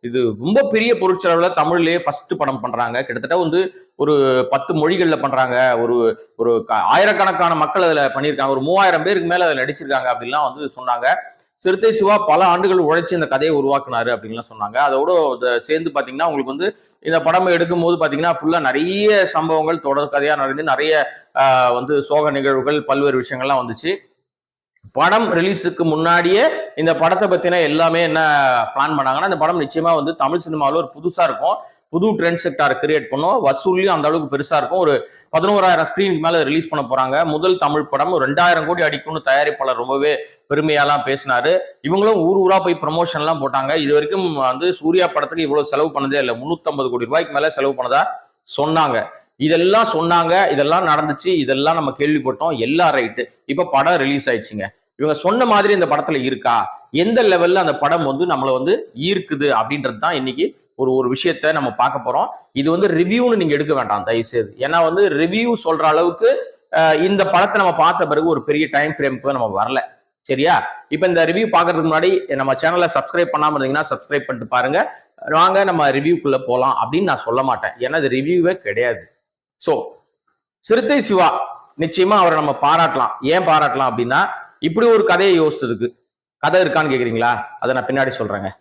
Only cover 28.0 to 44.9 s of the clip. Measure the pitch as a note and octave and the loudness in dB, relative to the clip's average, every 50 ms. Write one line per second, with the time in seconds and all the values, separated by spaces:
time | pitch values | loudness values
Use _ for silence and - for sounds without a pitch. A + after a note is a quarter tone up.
28 | E3+ D#3+ D#3 D#3+ D#3+ D#3 D3 C#3+ C#3 C3 B2+ A#2+ A2+ - - - C#3+ D3+ D#3 D3 | 0 0 0 0 2 2 2 4 4 2 2 2 0 -2 -2 -2 -2 0 0 -2
29 | C3+ C3 C3 D3 F3 G3 F3+ D3+ D#3 D#3+ F3 E3+ D3 C3+ - E3 D#3+ E3+ E3+ D#3+ | 0 0 0 0 0 -2 0 0 0 0 0 -2 -4 -4 -4 -2 0 2 2 2
30 | C#3+ D#3 E3 - C#3+ C3+ E3 F3 E3 E3 D#3+ D#3 C#3+ C#3 D3 E3 - - - D3 | 0 -2 -4 -2 -2 -2 -2 -2 -4 -4 -4 -2 -2 0 0 -2 -4 -4 -10 -8
31 | D#3 F3 F3 - F3 D#3 C3 - C#3 E3+ G#3 - - - _ _ _ _ - E3 | -8 -6 0 0 0 0 0 -2 -2 -2 -2 -4 -6 -16 _ _ _ _ -4 0
32 | F#3 A3 G3+ D3 E3 E3+ E3+ E3+ - F3 C3+ - D3+ C#3 C3 - - D3+ D#3 D3 | 0 0 0 0 0 -2 -2 -2 -4 -6 -2 0 0 0 0 -2 -2 0 0 -2
33 | D3 D3+ C3+ C3+ D#3 F3+ A3+ B3+ F3+ C3+ C3+ - - F#3+ F3+ F3+ F#3+ G3 F3+ D#3+ | -2 -4 -6 -2 0 0 0 2 2 0 0 0 0 0 0 2 2 2 0 2
34 | D3 D3+ D#3 E3 D3+ C3+ C#3+ C#3 C#3+ - E3 D3+ C3+ - E3+ F#3+ F3+ D3+ C#3+ A#2+ | 0 0 0 0 -2 -4 -4 -6 -4 0 0 0 0 0 0 0 2 2 2 0
35 | - - - - _ _ - D#3+ E3+ G3 G#3 G3+ F#3 F#3 F3 E3 D#3 - - F3+ | -2 -6 -18 -20 _ _ -2 0 2 2 2 4 4 4 4 2 0 -2 -2 -2
36 | G3+ F#3+ F3+ D#3 D#3+ E3 E3+ E3 D3+ C3 D3 D#3+ D#3+ E3 - D3+ C#3 A#2 C3 C3 | 0 0 0 0 0 0 2 2 0 2 0 -2 -2 -2 -4 -4 -4 -2 0 -2
37 | C3 C3 C3+ D3+ E3+ D#3+ D3+ D#3 E3 F#3 F#3 F3+ D#3 C#3+ D3 D3+ D3 - - C3+ | 0 0 0 0 0 0 0 0 0 0 0 2 0 0 0 -2 -2 -2 -2 -2
38 | D3 F3 F#3 D#3+ C3+ C3 C#3+ E3 F3 F3 F3 E3 D#3 D3+ F3 E3+ E3 D3+ D3 C#3 | 0 0 0 0 0 0 2 2 4 4 2 2 0 -2 -2 0 0 -2 -2 -4
39 | - D3+ D#3+ D#3 - C3+ C3+ C#3+ D3 D3+ D3 - C#3 C3 B2+ A#2 A#2+ B2+ C3+ C#3 | -8 -8 -10 -6 0 2 2 2 2 0 -2 -2 -2 -2 -2 -2 -2 -2 -2 0
40 | C#3 D3+ D3 C3 - - _ _ _ _ C#3+ D3 D#3 D#3 D3+ D3 C#3+ C#3+ D3 C#3+ | 2 0 0 0 -4 -12 _ _ _ _ -2 -2 0 0 2 2 2 2 2 0
41 | - B2+ C3+ C3+ - C#3 B2+ B2 B2 D3+ F3+ F#3 C3+ - - _ - D3 E3+ G3 | 0 -2 -4 -4 -2 -2 -2 0 2 2 2 2 0 -6 -16 _ -4 -2 0 2
42 | G3+ G#3+ A3+ F#3+ D#3+ E3+ F#3+ G3 F#3+ F#3 F#3+ F#3+ D#3+ F3+ E3+ - - D3+ D#3 E3 | 2 2 2 2 2 2 2 2 2 4 2 2 2 0 -2 -2 -4 -4 -2 -2
43 | F3 E3+ - D#3 D3+ D#3 E3 D3 C3+ C3+ C3+ C3+ C3+ C3+ D3+ E3 D3 C#3 D3 D3 | -2 -2 -2 -4 -2 -2 -2 -2 -2 -2 -2 -2 -2 0 -2 -2 0 2 2 2
44 | D3+ D3+ G3 F#3+ F#3 E3+ D#3 C#3+ C3 B2+ B2+ C3+ E3 F3+ F3+ - D3 D#3+ | 2 0 -4 -2 -2 -2 -2 0 0 0 0 0 -2 -2 -2 -2 -2 0